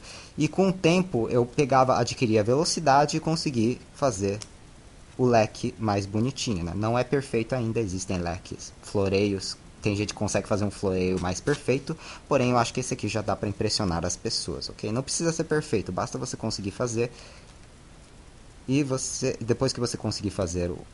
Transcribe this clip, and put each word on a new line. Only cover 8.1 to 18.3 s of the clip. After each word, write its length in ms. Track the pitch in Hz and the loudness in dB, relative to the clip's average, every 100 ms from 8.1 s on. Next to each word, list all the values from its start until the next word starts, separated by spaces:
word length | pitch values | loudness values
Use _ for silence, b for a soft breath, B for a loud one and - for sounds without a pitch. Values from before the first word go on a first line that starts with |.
| 92 | -2
leques, 520 | 87 85 - - - - | -2 -6 -10 -14 -14 -16
floreios. 720 | - 104 98 98 104 95 - - - - | -4 0 2 4 2 0 -4 -10 -16 -6
Tem 140 | 107 101 | -2 0
gente 140 | 104 | -2
que 100 | - | -2
consegue 280 | 104 101 - | 0 0 0
fazer 160 | 104 | 0
um 60 | 101 | 0
floreio 500 | - 98 92 92 92 | -2 0 2 2 0
mais 200 | 87 92 | 0 -2
perfeito, 560 | - 147 - 98 - 165 B B - | -2 0 0 0 -2 -8 B B 0
porém 220 | 139 123 | 2 4
eu 60 | 123 | 4
acho 120 | 117 | 2
que 80 | - | -2
esse 140 | - | -4
aqui 140 | 120 107 | -4 -2
já 140 | 107 | -2
dá 140 | 101 95 | -2 -2
pra 140 | 107 | -4
impressionar 560 | - 107 - 98 85 87 | -2 -2 0 0 0 -2
as 100 | - | -4
pessoas, 540 | - - - 67 - | -4 -4 -4 -8 -8
ok? 220 | - 107 | -8 -4
Não 100 | 117 | -4
precisa 300 | 135 - 165 | -4 -2 -2
ser 140 | 165 160 | -2 0
perfeito, 460 | 151 - - 175 | -2 0 -2 -2
basta 280 | 92 - 135 | -2 -4 -4
você 180 | 131 - | -8 -4
conseguir 340 | 113 104 98 | -4 -4 -6
fazer. 400 | - 123 113 120 B B B B - - - - - - - - | -4 -2 0 -2 B B B B -20 -20 -20 -20 -20 -20 -20 -20